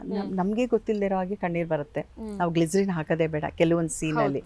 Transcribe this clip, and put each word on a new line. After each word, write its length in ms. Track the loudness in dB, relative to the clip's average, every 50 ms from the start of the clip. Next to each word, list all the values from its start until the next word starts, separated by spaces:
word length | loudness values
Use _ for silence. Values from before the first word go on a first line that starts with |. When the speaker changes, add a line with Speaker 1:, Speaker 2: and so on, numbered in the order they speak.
| -6
Speaker 1:
ನಮ್-, 140 | -6 -4 -4
Speaker 2:
ಹ್ಮ್. 180 | -4 -2 -2
Speaker 1:
ನಮ್ಗೆ 300 | 0 0 0 0 0 0
ಗೊತ್ತಿಲ್ದೇ 400 | 2 0 0 0 0 0 0 0
ಇರೋ 100 | 0 0
ಹಾಗೆ 180 | 0 -2 -2 -4
ಕಣ್ಣೀರ್ 340 | -4 -2 -2 0 0 0 0
ಬರುತ್ತೆ. 320 | -2 -2 -2 -4 -6 -8
Speaker 2:
ಹ್ಮ್. 380 | -8 -8 -10 -12 -10 -8 -4 -2
Speaker 1:
ನಾವು 120 | 0 0
ಗ್ಲಿಸರಿನ್ 400 | 2 2 2 2 2 2 2 2
ಹಾಕೋದೇ 360 | 0 -2 -2 0 0 0 0
ಬೇಡ 180 | 0 0 -2 -4 -2
ಕೆಲವೊಂದ್ 400 | 2 4 4 4 4 4 0 -2
Speaker 2:
ಹೌದು, 100 | -2 -4
Speaker 1:
ಸೀನಲ್ಲಿ. 400 | -4 -2 0 2 2 0 0 -2 -2